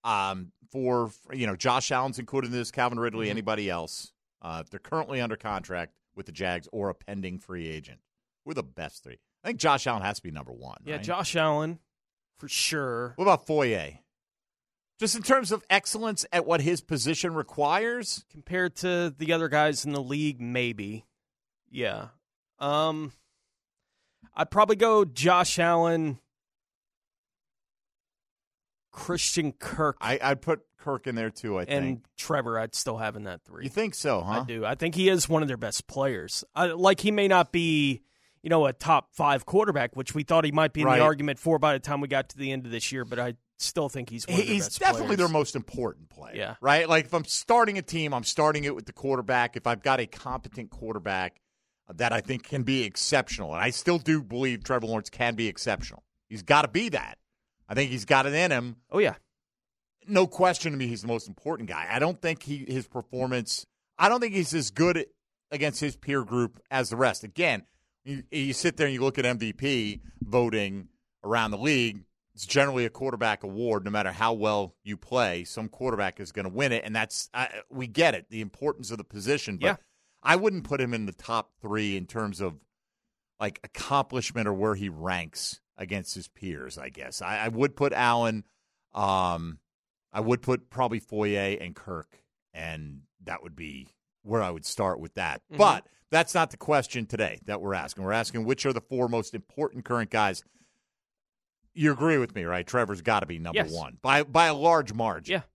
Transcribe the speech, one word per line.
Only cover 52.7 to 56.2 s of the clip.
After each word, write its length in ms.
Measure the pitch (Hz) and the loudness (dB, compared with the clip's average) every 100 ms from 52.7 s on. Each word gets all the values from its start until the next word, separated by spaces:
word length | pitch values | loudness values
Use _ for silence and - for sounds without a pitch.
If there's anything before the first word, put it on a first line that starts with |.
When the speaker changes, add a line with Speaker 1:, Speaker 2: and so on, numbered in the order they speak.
| 135 | 0
Speaker 1:
exceptional. 680 | 110 - - 143 - - 85 | 0 -2 2 2 0 -6 -6
And 80 | 80 | -2
I 80 | 113 | -2
still 280 | - - 175 | 0 0 0
do 240 | 151 156 | 2 0
believe 420 | 113 120 135 117 | 0 -2 -2 -2
Trevor 220 | - 127 113 | -2 -2 0
Lawrence 240 | 110 - | -4 -6
can 240 | - 120 | 0 0
be 140 | 113 113 | 2 -2
exceptional. 560 | 90 - 101 - - _ _ | -2 -2 -2 -4 -14 _ _